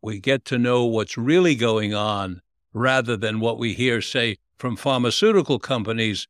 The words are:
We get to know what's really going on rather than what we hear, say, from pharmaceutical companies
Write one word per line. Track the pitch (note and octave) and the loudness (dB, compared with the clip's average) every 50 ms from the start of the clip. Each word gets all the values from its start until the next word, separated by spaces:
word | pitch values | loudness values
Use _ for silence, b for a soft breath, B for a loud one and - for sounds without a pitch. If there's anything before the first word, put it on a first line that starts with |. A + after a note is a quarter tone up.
We | - A2 G#2+ G2+ | -8 -8 -10 -6
get | G2 C3+ C3+ C3+ _ | 0 0 0 0 _
to | - C3+ B2 | -2 -2 0
know | A#2+ B2 B2 B2 A#2+ | 2 2 4 2 2
what's | A#2+ A2+ A2 G#2+ - - | 2 0 0 -2 -4 -4
really | - A#2 B2 D#3 F3+ F#3 F3 D3+ | -6 0 2 4 4 4 4 2
going | A#2 A#2 A#2 A2 A2 G#2+ G#2 G#2 | 2 2 2 2 2 0 0 -2
on | G#2 G#2 G#2+ G#2 G2+ G2 F#2 F2+ F2+ _ _ _ _ _ _ _ | -2 -2 -2 -2 -2 -4 -6 -8 -12 _ _ _ _ _ _ _
rather | G#2+ A#2 C3 C3 C3 B2+ A2 A#2+ | -2 0 2 2 2 2 0 -2
than | G#2 A2 A2 G#2+ A2 | -2 -2 -2 -2 0
what | A2 A#2 A2+ A2+ | -2 -2 -2 -2
we | A#2 A#2 G2 | -4 -4 -2
hear, | - B2 B2+ A#2+ A2+ F#2+ | 0 0 0 0 0 -2
say, | - - C3+ A#2 A#2 G#2 - _ _ _ _ | -2 -2 -2 0 -2 -2 -6 _ _ _ _
from | - B2+ A2+ | -6 -6 -6
pharmaceutical | - - D3 C3+ B2+ B2 A#2+ G#2+ - - G#3+ A3 G3 D#3+ - C#3+ A2+ | -4 -2 0 0 2 2 0 0 2 2 4 4 4 2 2 -2 -2
companies | - - C3+ A#2+ G#2 F2+ A2+ A2+ A2+ G#2+ G2+ F#2 - _ | 0 -2 -4 -2 -2 -4 -2 -2 0 -2 -2 -4 -8 _